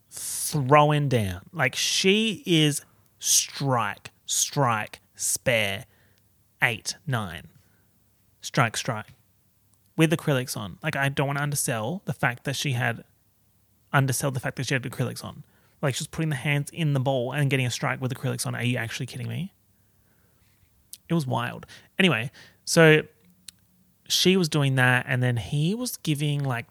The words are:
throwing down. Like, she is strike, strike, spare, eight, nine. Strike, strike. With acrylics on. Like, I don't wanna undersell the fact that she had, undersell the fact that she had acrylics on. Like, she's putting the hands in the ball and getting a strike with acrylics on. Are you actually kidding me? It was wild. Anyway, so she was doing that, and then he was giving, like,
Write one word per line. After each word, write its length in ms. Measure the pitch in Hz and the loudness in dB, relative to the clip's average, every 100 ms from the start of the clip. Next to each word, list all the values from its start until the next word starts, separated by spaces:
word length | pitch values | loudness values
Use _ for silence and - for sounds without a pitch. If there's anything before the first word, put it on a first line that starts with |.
| _ | _
throwing 960 | - - - - 151 127 147 147 147 143 | -12 -10 -8 -4 -2 6 6 6 4 2
down. 320 | 127 98 92 - | 0 0 -6 -10
Like, 240 | 170 131 - | -4 -2 -2
she 680 | - - 190 208 220 180 185 | -2 2 2 4 2 -2 2
is 400 | 165 151 143 - _ _ _ | 4 4 0 -8 _ _ _
strike, 960 | - - - - 139 123 104 - - _ - | 0 2 0 -2 0 0 0 -6 -14 _ -6
strike, 760 | - - 143 127 110 - - _ - | -2 0 2 2 2 -4 -12 _ -8
spare, 720 | - - - 113 101 98 - _ _ _ _ _ _ _ | -4 -2 2 2 2 -4 -10 _ _ _ _ _ _ _
eight, 340 | 131 113 - - - | -2 -2 -8 -10 -4
nine. 400 | 123 98 80 - _ _ _ _ _ _ _ _ _ | -4 -4 -10 -16 _ _ _ _ _ _ _ _ _
Strike, 360 | - - 117 - | -2 0 0 0
strike. 300 | - 110 - - _ _ _ _ _ _ _ - | -6 -8 -10 -20 _ _ _ _ _ _ _ 0
With 140 | 160 | 2
acrylics 440 | 160 - 131 127 120 | 2 0 -2 -2 -6
on. 220 | 101 - | -10 -8
Like, 120 | 156 143 | -6 -2
I 140 | 139 | -2
don't 160 | 139 139 | 0 -2
wanna 160 | 143 | -2
undersell 600 | 143 143 - 117 110 185 - | -2 -2 -2 -4 -4 -6 -8
the 80 | |
fact 300 | - 139 120 | -2 -2 -2
that 120 | - 127 | -6 -6
she 180 | 151 | -4
had, 300 | 123 123 117 - _ _ _ _ _ _ _ _ | -2 -2 -4 -12 _ _ _ _ _ _ _ _
undersell 380 | 143 135 123 143 | 2 2 0 -2
the 100 | 131 | -4
fact 160 | 139 - | -6 -6
that 100 | 123 | -2
she 80 | 135 | -4
had 80 | |
acrylics 420 | 131 - 117 117 101 | -4 -4 -6 -6 -12
on. 180 | - - _ _ _ | -16 -20 _ _ _
Like, 140 | 147 - | -4 -4
she's 120 | 151 | -6
putting 220 | - 160 | -4 -4
the 60 | 139 | -2
hands 340 | 147 143 143 | 0 0 -2
in 240 | - 156 | -2 0
the 60 | 143 | 0
ball 320 | 131 135 120 | 0 0 -2
and 160 | 139 139 | -2 0
getting 160 | 135 123 | 2 0
a 60 | |
strike 280 | - 135 131 | -2 -4 -2
with 140 | 131 | -4
acrylics 320 | 120 131 123 131 | -4 -4 -4 -6
on. 80 | |
Are 100 | 120 | -4
you 140 | 120 123 | -2 -2
actually 300 | 113 - 127 | -4 -8 -10
kidding 200 | 127 117 | -10 -8
me? 240 | 120 185 _ _ _ _ _ _ _ _ _ _ _ _ _ _ - - | -6 -8 _ _ _ _ _ _ _ _ _ _ _ _ _ _ -14 -4
It 60 | 170 | -2
was 100 | 131 | 0
wild. 400 | 123 120 113 - - - - | -2 -4 -8 -16 -20 -6 2
Anyway, 340 | 185 113 131 - - _ | 4 4 -2 -10 -20 _
so 380 | - 170 160 151 - _ _ _ - - _ _ _ _ - | 2 6 8 8 2 _ _ _ -20 -20 _ _ _ _ -4
she 300 | - 180 190 | 2 4 4
was 100 | 160 | 4
doing 280 | 156 139 131 | 2 2 4
that, 300 | 127 127 - | 6 4 2
and 120 | 127 | 0
then 160 | 123 117 | 2 0
he 360 | - 147 160 | -2 0 0
was 240 | 226 247 - | 0 -4 -6
giving, 460 | - 143 151 143 | -4 -2 -2 -2
like, 240 | 139 117 - | -2 -4 -6